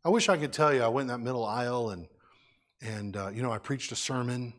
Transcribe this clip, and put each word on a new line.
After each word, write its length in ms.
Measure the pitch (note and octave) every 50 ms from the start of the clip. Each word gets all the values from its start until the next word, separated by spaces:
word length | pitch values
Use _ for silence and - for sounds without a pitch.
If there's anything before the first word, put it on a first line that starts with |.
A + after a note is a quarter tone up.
| -
I 60 | E3
wish 200 | G#3 A#3 G#3 -
I 80 | F#3+
could 160 | D#3 D3+ C3+ -
tell 180 | - D#3 D3+
you 120 | C#3+ B2+ A#2
I 40 |
went 220 | A#2 A#2+ C3+ C#3 B2
in 80 | B2
that 60 | A#2+ A#2
middle 200 | B2 C3 A#2+ A2+
aisle 460 | G#2 G#2+ B2 B2 A#2+ B2 B2 A#2+ A2
and, 180 | G2 F2+ E2+ - _ _ _ _ _ _ _ _ _ _ _ _ _ _
and, 380 | C#3 A2 A2 G#2 G#2 G2+ F#2+
uh, 120 | G2+ G2 G2 G2+
you 80 | A2+
know, 100 | B2+ B2
I 60 | A2+
preached 340 | G#2 - - C#3 B2+ - -
a 40 | A#2
sermon 580 | - - - C3+ B2+ B2 B2 B2 B2 B2 A#2+ A#2+